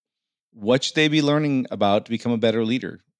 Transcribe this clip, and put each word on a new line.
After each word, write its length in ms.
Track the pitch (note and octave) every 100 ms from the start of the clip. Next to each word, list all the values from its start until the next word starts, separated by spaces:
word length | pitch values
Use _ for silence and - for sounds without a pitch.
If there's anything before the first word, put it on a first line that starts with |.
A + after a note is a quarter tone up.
| _ _ _ _ _
What 300 | - G#2 B2+
should 120 | - -
they 120 | D#3
be 140 | D3+
learning 460 | C#3+ D3 D3+ C3+ B2
about 360 | G2+ G2+ G#2 G#2+
to 60 |
become 200 | A2+ A#2+
a 60 | A#2
better 280 | A2+ A2+ A2
leader? 360 | B2+ F#2+ - _ _